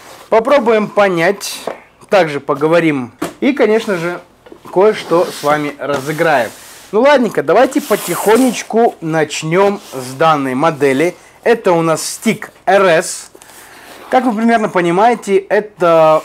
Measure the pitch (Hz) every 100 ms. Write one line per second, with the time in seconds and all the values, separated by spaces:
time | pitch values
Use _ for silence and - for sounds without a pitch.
0 | - - - 220 226 285 226 220 196 202
1 | 202 170 170 202 - - - - _ _
2 | - 202 165 143 143 143 156 170 165 139
3 | 117 - - - 247 285 214 220 220 180
4 | 175 170 - _ - - - 180 214 202
5 | - 165 165 - 147 151 147 - 135 143
6 | 135 156 165 139 104 - - - - 208
7 | 269 285 220 - 139 190 262 285 - 208
8 | - 165 202 226 262 185 - 220 233 -
9 | 160 160 151 - 156 180 202 202 - 131
10 | 127 135 160 151 135 127 165 147 143 135
11 | 170 - - _ - 226 196 170 165 156
12 | - - 226 - - - - 196 190 165
13 | 180 - - - - - - - - -
14 | - 254 247 208 233 233 202 180 170 180
15 | 233 226 202 196 - 208 208 - 175 165
16 | 156 156